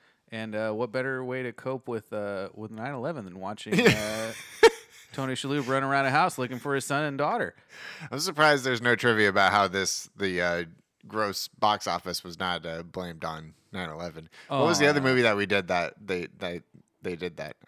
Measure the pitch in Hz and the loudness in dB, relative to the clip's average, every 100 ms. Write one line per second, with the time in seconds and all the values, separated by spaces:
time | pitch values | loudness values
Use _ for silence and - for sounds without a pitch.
0 | _ _ _ 113 110 107 110 107 123 131 | _ _ _ -10 -6 -4 -4 -4 -4 -4
1 | 131 131 127 127 123 - 131 131 - 113 | -4 -6 -6 -6 -8 -8 -8 -8 -6 -8
2 | - 107 101 98 98 104 107 110 123 135 | -6 -6 -4 -6 -8 -10 -14 -10 -10 -8
3 | 135 151 95 92 92 - 208 208 233 107 | -8 -8 -12 -10 -10 -10 -2 4 4 4
4 | 107 110 - - - - 466 - - - | -2 -4 -6 -10 -16 6 6 6 -8 -20
5 | - - 131 127 135 147 127 135 135 139 | -12 -6 -6 -4 -2 -2 0 0 2 2
6 | 135 147 180 - 123 123 147 139 - 143 | 2 2 2 0 -6 -6 -4 -4 -2 -2
7 | 151 139 147 226 110 - _ - - - | -2 -2 -2 -2 -6 -8 _ -18 -18 -16
8 | 151 131 175 147 151 143 127 117 120 113 | -10 -6 -4 4 6 6 2 2 2 4
9 | 123 110 101 98 95 104 98 98 90 - | 4 6 6 6 6 6 4 2 -2 -4
10 | - - 98 87 87 87 85 - _ _ | -10 -6 -2 0 0 0 -4 -14 _ _
11 | 110 107 104 92 - _ 107 104 98 85 | -8 -4 -2 -4 -10 _ 2 2 -2 -4
12 | 92 87 90 85 92 85 82 82 85 92 | -4 -8 -10 -6 -4 -4 -6 -10 -10 -10
13 | 90 80 80 78 80 _ _ 98 85 78 | -10 -8 -8 -8 -14 _ _ -10 -8 -8
14 | 87 78 80 - - 139 151 156 147 147 | -12 -12 -18 -20 -6 0 2 4 4 4
15 | 131 127 117 101 101 101 90 90 82 - | 4 4 4 4 2 0 0 -2 -2 -6
16 | 101 90 85 - 90 87 - - _ _ | -6 -6 -6 -8 -8 -8 -12 -20 _ _
17 | 101 85 90 80 73 - | -10 -6 -8 -8 -12 -14